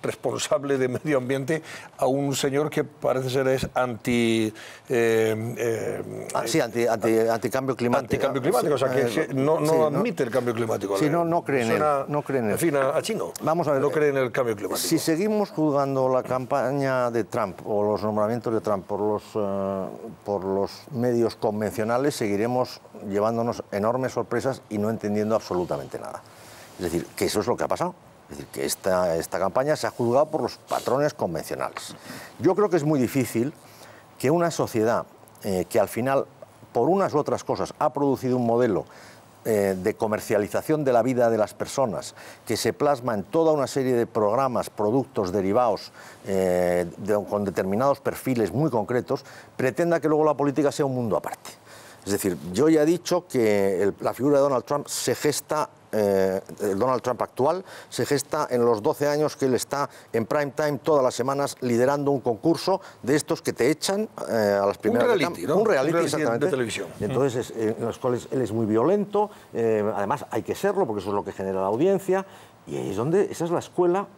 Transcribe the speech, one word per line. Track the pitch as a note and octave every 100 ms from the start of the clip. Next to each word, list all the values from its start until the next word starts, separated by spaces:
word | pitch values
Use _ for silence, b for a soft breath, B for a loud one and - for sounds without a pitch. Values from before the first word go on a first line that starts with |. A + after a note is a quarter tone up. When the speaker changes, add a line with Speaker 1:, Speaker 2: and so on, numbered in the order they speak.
Speaker 1:
responsable | C3 - C3+ A#2 - D3+ C#3 C3+
de | B2+
medio | B2 D3+ C#3
ambiente | B2 C3+ C3 D#3+ B B B -
a | C3
un | C#3 C#3
señor | C3 D3 C3+ D3+
que | D3+
parece | C3+ - B2+ B2+ C3
ser | C3 C3
es | C3 -
anti, | - B2 A2+ - A#2+ A#2 A2+ A2 G#2+ B B -
eh, | B2 A#2 A2+ A2 A2 A2+ A#2
eh, | A#2 A2+ G#2+ - G#2 G#2+ -
Speaker 2:
Ah, | C#3 -
sí, | D#3+
anti, | A#2+ A2 A#2
anti, | A2+ A2+ A2+
anticambio | A2+ A2+ A#2 C3 C3 B2
climático. | A#2+ B2+ B2 - C#3
Speaker 1:
anticambio | C3+
climático, | B2+ A3+ F3+
o | C#3
sea, | C3
que, | C3
Speaker 2:
Eh, | B2 A2+ D#3
Speaker 1:
que |
no, | C3+ C#3 D#3+
no | D3+
Speaker 2:
sí, | D#3+
¿no? | D#3
Speaker 1:
admite | D3 A3+ E3+
el | B2+
cambio | B2+ A#2+
climático. | A#2 A2+ A2+ G2 G2
Speaker 2:
Sí, | D3
no, | E3
no | E3+ E3+
cree | - C#3
en | A2+
él, | A#2
Speaker 1:
Suena, | D3+ C#3+ C3+
Speaker 2:
no | D3
cree | - C3+
en | A2
él. |
Speaker 1:
en | G2
fin, | E3+ C#3+
a, | C3+ D#3
a |
chino. | E3 G#3+ E2+ -
Speaker 2:
Vamos | D3+ E3 D#3
a |
ver, | C#3
Speaker 1:
No | C#3+
cree | D#3+ D3
en | C3+
el | B2+
cambio | C#3 A#2+ G2+
climático. | F#2+ F2+ -
Speaker 2:
si | D#3+
seguimos | D#3+ D#3+ G#3 G#3+ G3+
juzgando | - D#3 C#3+ C#3 C3+ C3
la | B2+
campaña | A#2+ B2+ B2 C#3 A#2+ C#3+ C3+ C3 B2
de | A#2
Trump | G2 A#2 G#2 E2+ -
o | G2+
los | G#2 G#2
nombramientos | G#2+ G#2+ G#2 A#2 A#2+
de | A2
Trump | A2 G2+ F2
por | G2+
los, | G#2 G#2 -
eh, | A2 G2+ G2 G2 G2 F#2 - A2+ -
por | - G2+
los | F#2+ G2 G2 - -
medios | C3 B2 A#2 A2+ -
convencionales, | A#2+ G#2 G#2+ - G#2+ A#2+ C#3+
seguiremos | - A2 G2+ A#2 B2 B2+ - - - G#2+
llevándonos | G2 G#2+ A#2 A#2 G#2+ -
enormes | G#2 G#2 B2 B2+
sorpresas | B2 A2 A#2+ C3+ C3 -
y | G#2+
no | G#2
entendiendo | A2+ G#2+ G#2 G#2+
absolutamente | A2 - A#2+ - C#2+ C2+ -
nada. | - - - B B B B -
Es |
decir, | F2+ E2 - -
que |
eso | G#2 G2+
es | G#2
lo | A2
que |
ha | -
pasado. | F2+ E3+ - - - -
Es | C#2+
decir, | C#2
que | -
esta, | C#2 - G2 F#2 F2+ E2
esta | E2 F2+
campaña | F#2+ B2 C#3 D3+
se | A2+
ha |
juzgado | - A#2+ B2 D3+
por | C#3
los | B2 -
patrones | - B1+ - B2+ D3
convencionales. | - G2+ D#2+ - C2 C2 - - - B B B -
Yo | C3+
creo | F#3 G#3
que | E3
es |
muy | D3 D3+
difícil | A#2 C#3 A#2+ A2+ C3 - B B B B B -
que | B2
una | E3 E3+
sociedad, | D#3 B2 A#2 A2 A2 - - - -
eh, | G#2+ F#2 E2+
que | A2+
al | G2
final, | - B2+ C#3 - - - - -
por | B2 B2+
unas | F#3+ F#3
u | D3
otras | C#3 B2
cosas, | - G#2+ F#2 -
ha | D3+
producido | C#3 C#3+ A#2+ B2+ B2+
un | A#2
modelo, | A#2 B2 F2 - B B B B -
eh, | C3+ G#2+ G2 F#2+
de | F#2
comercialización | - A2 G#2+ - G#2 G#2 - - D3+
de | C#3
la | A#2
vida | A#2 B2 A#2
de | A2+
las | G#2
personas, | - G2+ - B2+ F2+ - - B B -
que | G#2+
se | A#2+
plasma | - C#3+ C#3+ B2
en | G#2+
toda | F#2 E3 D#3+
una | D#3 B2+
serie | C#3+ C3
de | B2 A2+
programas, | A#2 G#2 A#2 C3+ A2 -
productos | - G#2 B2+ B2+ - F#2+
derivados, | G2 F#2+ G#2+ B2 F#2+ - B B B -
eh, | G2 F#2+ F2+ F2 F2 F2 -
de, | G2 G#2 F#2+
con | G#2
determinados | G2+ F2+ F#2+ G2+ C#3 C#3
perfiles | - E2+ - B2 G2+
muy | G2+ D#3
concretos, | A#2+ G2+ B2 - C3+ - B B -
pretenda | B2+ A#2+ F3 E3
que | D3+
luego | D3+
la | D#3
política | C#3+ C#3+ C3+ C3+
sea | - C#3+
un |
mundo | B2+ A#2+ E2+
aparte. | - - - - B B B B -
Es |
decir, | G2 G2+ D#2+ D#2
yo | F2+ D3+
ya | D#3+
he | D3+
dicho | F3 - F3+ -
que | C3 A2 G#2 G2 F#2
el, | G2+ -
la | B2
figura | G#2+ C3+ C#3+
de |
Donald | C#3+ B2+
Trump | - C#3+ -
se | - -
gesta, | A#2+ D3+ C#3 - D3+ - - -
eh, | G#2+ G2+ G2 F#2+ F#2+ - D#2+
el | G#2 F#2+
Donald | B2 B2+
Trump | B2 A2
actual | G#2 - C3 F3 F#3+ B B
se | -
gesta | A#2+ C#3+ - D#3 D3
en | B2
los | A#2+ A#2+
doce | D#3 D3 D3
años | D3 D3+ -
que | C3+
él |
está | B2 - C#3 C#3+ B B
en | A2+ A2
prime | D3 C#3+
time | - D3+ D3
todas | - D3
las | B2+
semanas | - B2 C#3 C#3 -
liderando | B2+ A#2 B2+ C#3+ C#3+
un | C#3+
concurso | B2+ A2 D#3+ E3 - F#3+ B B
de | G#2+ D3
estos | - D#3+
que | -
te | - B2
echan, | D3+ - G3 A3 - -
eh, | A2+ G#2 G2+
a | G2+
las | G2
Speaker 1:
Un |
Speaker 2:
primeras | G#2+ A#2+ A#3+
de |
Speaker 1:
reality, | G#3 - -
Speaker 2:
cam-, | -
Speaker 1:
¿no? | E3+
Speaker 2:
un | A3+
reality, | D#3 C#3
Speaker 1:
Un |
reality | E3
de |
Speaker 2:
exactamente. | D#3+ C#3 A#2 A#2 C#3+
Speaker 1:
televisión. | C#3 A#2 - F2+ -
Speaker 2:
Y |
entonces, | G2+ A2+ C#3 B2+ A2 A2+
eh, | A2 A2
en | A#2
los | B2
cuales | B2+ A#2+ -
él | C#3
es | A#2
muy | A2 A2
violento, | G#2+ C3+ G#3 G3+ G3+ G#3 B B
eh, | - A2+ A2 G#2 G2
además | G2+ C3 -
hay | A#2
que | G2+
serlo | G2 G3 G3 D#3+
porque | G#2
eso | F#2+
es |
lo | G2+
que | G2
genera | - F#2+ F#2+
la | F#2+
audiencia, | A2 F3+ G3 F#3+ F#3+ F#3+ B B - -
y | C#2
ahí | -
es | G2
donde, | B2+ F#3 G3
esa | F3 E3
es |
la | E3
escuela | - - F3+ F3+ G3